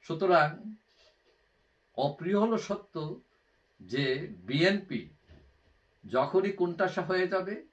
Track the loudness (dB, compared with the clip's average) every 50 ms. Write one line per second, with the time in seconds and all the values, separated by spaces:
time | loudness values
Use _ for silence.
0 | _ -6 -4 0 4 6 6 6 6 4 0 -6 -12 -14 -14 -14 _ _ _ _
1 | _ _ _ _ _ _ _ _ _ _ _ _ _ _ _ _ _ _ _ -2
2 | -2 -2 -2 -4 -2 0 2 2 4 4 2 -2 -2 -4 -6 -6 -8 -10 _ -8
3 | -6 -6 -8 -12 _ _ _ _ _ _ _ _ _ _ _ _ -12 -6 -2 0
4 | 0 0 0 -2 -4 -8 -12 -14 -8 -4 0 2 4 4 2 0 -4 -6 -8 -8
5 | -8 -10 -18 _ _ _ -20 -20 -20 -20 _ _ _ _ _ _ _ _ _ _
6 | -14 -2 0 0 0 4 2 2 2 2 0 0 -2 -2 0 0 -2 0 0 -4
7 | -2 -2 0 0 0 0 0 -2 -2 -4 -8 -10 -10 -18